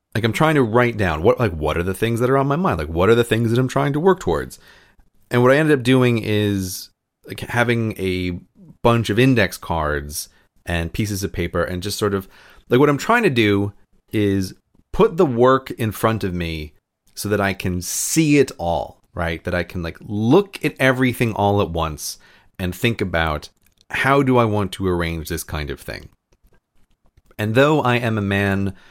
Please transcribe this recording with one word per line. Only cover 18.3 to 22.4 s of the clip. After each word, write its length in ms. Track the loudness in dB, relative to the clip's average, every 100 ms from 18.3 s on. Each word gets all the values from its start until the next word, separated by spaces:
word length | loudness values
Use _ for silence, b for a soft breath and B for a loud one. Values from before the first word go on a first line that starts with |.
| 4
it 120 | 4 0
all, 420 | -4 -4 -4 -12 _
right? 280 | -6 -6 -4
That 120 | -4 -4
I 80 |
can, 180 | -4 -6
like, 160 | -8 -10
look 640 | -8 -2 4 4 4 -4 -6
at 100 | 0
everything 540 | 2 2 0 0 -2
all 280 | 2 2 2
at 80 | 0
once 480 | -2 -4 -6 -12 -14 b b